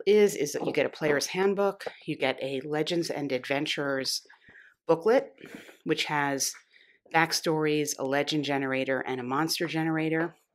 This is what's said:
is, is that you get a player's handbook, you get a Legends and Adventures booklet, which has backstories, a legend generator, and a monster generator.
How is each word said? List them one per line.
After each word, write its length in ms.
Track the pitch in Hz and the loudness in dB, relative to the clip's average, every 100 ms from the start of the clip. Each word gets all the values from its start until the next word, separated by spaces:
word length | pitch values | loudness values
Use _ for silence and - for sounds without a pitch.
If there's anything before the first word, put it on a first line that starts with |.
| - | 4
is, 300 | 208 208 - | 6 6 2
is 180 | 147 | -4
that 120 | - 160 | -2 -2
you 60 | |
get 140 | - 131 | 0 0
a 40 | |
player's 380 | - 156 143 - | 0 0 2 0
handbook, 580 | 185 196 196 196 190 - - - | 0 2 2 0 -2 -8 -10 -8
you 120 | 147 | -2
get 240 | 135 131 | -2 0
a 200 | 135 139 | -4 -4
Legends 480 | 151 151 156 175 165 | -4 -2 0 0 -2
and 220 | 147 143 | -2 -2
Adventures 880 | 127 - 139 151 - 143 135 131 - - - - - - _ - | -2 -2 -2 -2 -2 -2 -2 -2 -6 -8 -20 -20 -20 -20 _ 0
booklet, 460 | 165 214 262 - - - - - - | 2 4 2 2 -10 -18 -18 -18 -8
which 220 | - 156 - | -2 -2 0
has 480 | 151 143 139 - - _ - _ _ - | 0 0 0 -2 -6 _ -20 _ _ -2
backstories, 760 | 160 165 - - 156 156 151 147 - | 2 2 0 0 0 2 0 0 -4
a 60 | 135 | -2
legend 400 | 139 147 151 139 | 0 0 0 0
generator, 540 | 139 135 131 131 131 | -2 0 -2 0 -2
and 180 | - 131 | -2 -6
a 60 | 123 | -2
monster 400 | 135 160 - 170 | 0 0 -2 -2
generator. 680 | 160 160 160 160 160 170 - _ | 0 0 0 0 0 -2 -6 _